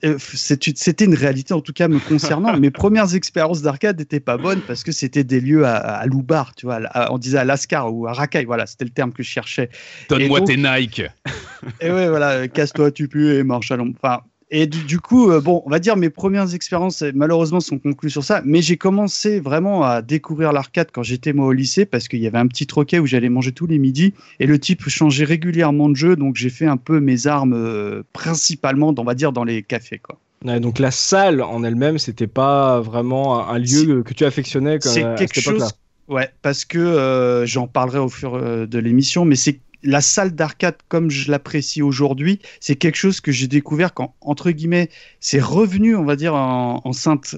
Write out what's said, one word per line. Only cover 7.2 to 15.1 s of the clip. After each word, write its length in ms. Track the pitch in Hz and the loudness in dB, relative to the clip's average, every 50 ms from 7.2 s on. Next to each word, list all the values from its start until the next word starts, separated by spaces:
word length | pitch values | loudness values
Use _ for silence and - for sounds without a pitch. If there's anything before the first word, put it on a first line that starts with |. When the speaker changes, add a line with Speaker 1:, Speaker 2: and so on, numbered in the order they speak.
| 120 127 135 139 | -4 0 0 2
Speaker 1:
à 60 | 127 | 2
Lascar 500 | 127 139 135 - - 165 151 131 113 113 | 2 0 -2 -2 -2 -4 -2 -2 -4 -6
ou 120 | 117 117 | -6 -6
à 60 | 113 120 | -6 -4
Racaille, 320 | 127 147 143 - 160 135 | -4 -4 -2 -2 -2 -4
voilà, 220 | 113 120 113 110 | -2 -2 -4 -4
c'était 180 | 110 - - 135 | -6 -8 -10 -10
le 60 | 117 | -8
terme 240 | 123 - 135 127 - | -4 -4 -4 -4 -4
que 80 | - 123 | -8 -10
je 80 | - | -8
cherchais. 400 | - - 113 - - - 127 120 - - - - - - - - | -6 -8 -8 -6 -4 -6 -6 -6 -6 -14 -20 -20 -20 -12 -4 -2
Speaker 2:
Donne-moi 300 | 143 131 135 139 139 185 | 0 2 2 4 4 4
Speaker 1:
Et 0 | |
donc 80 | 190 196 | 4 4
Speaker 2:
tes 80 | 131 135 | 2 2
Nike. 440 | 143 135 131 131 131 110 - - 104 - - _ - - - - - - - - - 113 110 - | 2 2 2 0 0 -2 -4 -6 -8 -8 -10 _ -14 -12 -12 -12 -14 -18 -18 -16 -14 -14 -10 -6
Speaker 1:
Et 100 | 165 165 | -2 -2
ouais, 200 | 180 185 185 170 | 0 2 2 2
voilà, 220 | 160 151 147 143 135 | 2 2 2 0 0
euh, 160 | 131 127 127 | 0 -2 -4
casse-toi, 420 | - - 147 143 - 151 147 147 | -2 -2 -2 0 2 2 2 2
tu 180 | 143 - 151 131 | 2 0 -4 -4
pues 300 | - 147 151 151 143 139 | 0 2 2 4 4 4
et 60 | 139 | 2
marche 260 | 131 123 120 113 - | 0 0 -2 -2 -4
à 60 | 131 | -4
l'ombre. 180 | 123 120 123 120 - - | -4 -4 -4 -6 -4 -2
Enfin, 180 | 131 123 120 - _ _ _ _ - 160 | -2 -2 -2 -6 _ _ _ _ -4 0
et 120 | 156 160 | 0 0
du, 180 | 156 147 165 156 | 0 0 -4 -6
du 160 | 143 156 175 | -4 -4 -4
coup, 300 | - - | -2 4